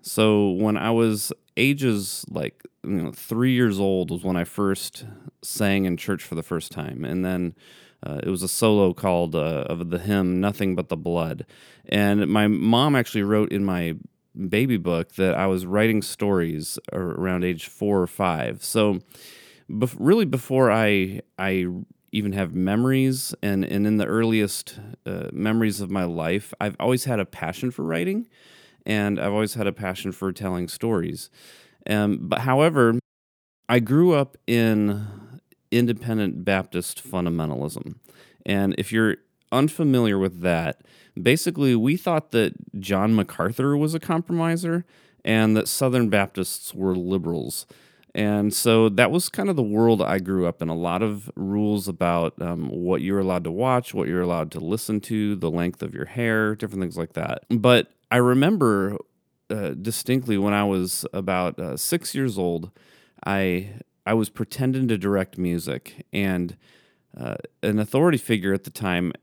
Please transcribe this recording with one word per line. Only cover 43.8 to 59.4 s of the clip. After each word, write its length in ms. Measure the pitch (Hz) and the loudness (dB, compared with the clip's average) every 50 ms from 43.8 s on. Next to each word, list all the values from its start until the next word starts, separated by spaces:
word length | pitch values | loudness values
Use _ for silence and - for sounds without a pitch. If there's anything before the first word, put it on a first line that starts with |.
| 151 156 160 | 0 -2 -2
a 40 | 165 | -4
compromiser 840 | - - 170 165 170 - 175 170 165 165 165 165 180 170 165 175 175 _ _ _ _ _ _ _ _ | -4 -2 -2 -2 -2 -2 -2 0 0 0 -2 -2 -2 -2 -4 -4 -4 _ _ _ _ _ _ _ _
and 320 | - 110 110 110 110 110 | 0 2 4 4 4 4
that 120 | 110 - - | 2 2 0
Southern 420 | - - 135 131 123 127 120 107 | -2 0 0 2 2 2 2 4
Baptists 640 | 95 104 98 98 _ - 92 - - - - - - | 4 2 2 0 _ -4 -4 -4 -4 -10 -10 -12 -8
were 220 | - 95 95 92 | -2 0 0 0
liberals. 680 | 92 87 90 95 95 82 82 85 80 62 62 - - - _ - - _ _ _ _ _ _ _ | 0 0 0 -2 -2 0 -2 -4 -4 -4 -6 -8 -10 -12 _ -20 -20 _ _ _ _ _ _ _
And 400 | - 107 104 104 104 101 104 104 | 0 0 2 2 2 0 0 0
so 360 | - - 120 113 113 113 110 | 0 2 4 6 6 6 6
that 200 | 101 95 123 - | 6 4 4 4
was 200 | 147 175 175 - | 4 0 -2 -2
kind 200 | - - 196 202 | -4 -4 -2 0
of 60 | 185 | 0
the 80 | 147 123 | 0 0
world 380 | 104 104 107 117 117 113 101 | 0 2 4 6 6 6 4
I 180 | 90 - 87 98 | 2 0 0 -2
grew 260 | 90 90 95 92 90 | 0 0 0 0 0
up 160 | 85 82 _ | 0 -2 _
in. 80 | 85 80 | -4 -4
A 60 | 80 | -4
lot 260 | 82 85 87 85 92 | -2 -2 -2 -2 0
of 300 | 110 110 104 101 104 - - | -2 -2 -4 -6 -10 -14 -10
rules 520 | - 95 95 101 104 107 104 107 101 92 98 | -8 -6 -2 -2 0 0 0 0 0 -2 -4
about, 520 | 90 82 90 87 87 85 85 82 - - | -4 -2 0 0 2 2 0 -2 -4 -6
um, 280 | - 85 85 82 80 64 | -6 -6 -4 -4 -6 -6
what 320 | - 82 87 90 92 71 | -6 -4 0 0 0 0
you're 180 | 65 92 98 98 | 0 0 0 0
allowed 240 | 95 92 92 90 85 | 0 0 0 -2 -2
to 60 | 85 | -4
watch, 420 | 82 95 120 131 127 123 123 - - | -4 -2 0 2 2 0 -2 -2 -4
what 140 | - 80 - | -4 -2 -2
you're 140 | 85 90 | 0 0
allowed 300 | 90 90 87 85 80 80 | 0 0 0 -2 -2 -4
to 80 | - 82 | -6 -8
listen 400 | 80 80 98 117 - - 107 104 | -4 -4 -4 -4 -2 -2 -4 -4
to, 340 | - - 113 107 104 104 104 | -4 -4 -4 -2 -2 -2 -2
the 160 | 92 87 82 | -2 -2 -2
length 300 | 78 87 85 87 90 - | -2 0 -2 -2 -4 -6
of 120 | 82 78 - | -10 -10 -8
your 120 | - 71 | -8 -10
hair, 500 | - - 120 120 113 110 110 110 107 110 | -8 -6 -4 -2 0 0 2 0 0 -2
different 260 | 107 - 101 104 95 | -4 -6 -8 -6 -4
things 160 | 92 85 - 85 | -6 -4 -4 -6
like 160 | 82 82 _ | -8 -6 _
that. 320 | - 82 73 - - _ _ | -6 -6 -4 -6 -8 _ _
But 420 | 117 117 101 123 123 120 - _ _ _ _ _ | -2 2 6 6 6 6 4 _ _ _ _ _
I 60 | - 123 | 2 4
remember, 800 | 123 123 127 131 139 170 220 190 143 117 107 98 95 98 104 90 - _ _ _ _ _ _ _ | 4 6 4 4 4 4 4 4 4 4 4 4 2 0 -2 -6 -10 _ _ _ _ _ _ _